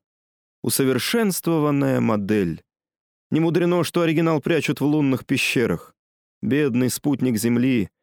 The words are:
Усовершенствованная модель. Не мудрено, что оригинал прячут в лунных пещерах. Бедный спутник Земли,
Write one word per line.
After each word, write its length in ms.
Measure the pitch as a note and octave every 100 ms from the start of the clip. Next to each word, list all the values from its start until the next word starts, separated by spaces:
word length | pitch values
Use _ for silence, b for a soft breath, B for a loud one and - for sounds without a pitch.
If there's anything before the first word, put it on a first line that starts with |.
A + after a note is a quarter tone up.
| _ _ _ _ _ _
Усовершенствованная 1400 | - - C3 B2+ - A#3 G#3+ F3 E3+ E3 D3 C#3+ C3+ B2+
модель. 600 | A#2 G#2+ G2 G#2+ F2 D#2+ - _ _ _ _ _ -
Не 100 | D#3
мудрено, 440 | E3 E3+ F3 F3
что 180 | D#3 F3
оригинал 400 | E3 D#3+ E3 D#3
прячут 400 | - E3 - C#3+
в 40 | D3
лунных 400 | D3+ C#3 B2+ -
пещерах. 680 | C3+ - C#3 A2+ F2 - _ _ _ _ _
Бедный 480 | C3 C3+ C#3+ A#2+ B2+
спутник 480 | - D3+ C3 B2+ A2
Земли, 520 | A#2 A#2+ C3 B2 F2+ _